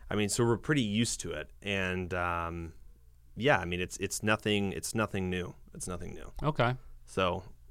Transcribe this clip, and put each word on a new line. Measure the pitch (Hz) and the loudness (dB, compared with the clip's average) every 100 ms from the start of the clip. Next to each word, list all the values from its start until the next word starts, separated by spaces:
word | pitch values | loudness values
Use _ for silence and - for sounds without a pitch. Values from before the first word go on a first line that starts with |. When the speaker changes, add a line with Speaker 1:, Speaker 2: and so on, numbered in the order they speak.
| - | -2
Speaker 1:
I | 101 | 0
mean, | 101 | 2
so | - 120 | 4 4
we're | 110 | 4
pretty | - 147 | 2 2
used | 110 104 120 - | 2 2 2 0
to | 87 | -4
it. | 76 - - | -6 -8 -8
And, | 101 98 92 92 87 | -2 0 2 0 -2
um, | 90 87 85 85 85 82 - - - - - - - | 0 0 0 -2 -4 -8 -10 -18 -20 -20 -20 -16 0
yeah, | 127 117 | 4 4
I | 87 | 2
mean, | 90 | -2
it's, | 90 - | -2 -4
it's | 98 - | -4 -2
nothing, | 107 107 107 104 98 | 2 2 4 2 2
it's | 80 - 113 | -2 -4 -2
nothing | 107 101 92 | 0 0 0
new. | 90 87 - - | -2 -4 -10 -16
It's | - - | -10 -8
nothing | 87 85 78 | -6 -8 -10
new. | - - 143 | -12 -2 -2
Speaker 2:
Okay. | 151 120 127 - - - | 2 2 2 -6 -16 -6
Speaker 1:
So, | - 92 92 - - - | 2 2 2 -6 -16 -18